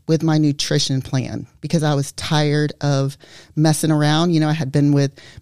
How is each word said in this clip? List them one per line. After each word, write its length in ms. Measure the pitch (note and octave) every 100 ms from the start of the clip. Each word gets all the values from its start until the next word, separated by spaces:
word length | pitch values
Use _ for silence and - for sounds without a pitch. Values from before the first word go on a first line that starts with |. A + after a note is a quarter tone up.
| -
with 140 | D#3+
my 160 | D#3+ D#3
nutrition 640 | D3+ C#3+ - D3 - C3+
plan, 440 | - C3+ A#2+ A2+ B2 -
because 220 | D3 E3
I 120 | D3+
was 180 | C#3+ C#3+
tired 600 | - - D3+ D3+ D3 D3 -
of 380 | C#3+ C#3 C3+ - - - -
messing 360 | - D#3 D3+ D#3
around. 420 | D3+ D3+ D3+ F3
You 80 | D#3+
know, 80 | D3+
I 40 |
had 180 | D#3 C3+
been 200 | D3 C#3+
with 200 | C#3+ C#3 - - -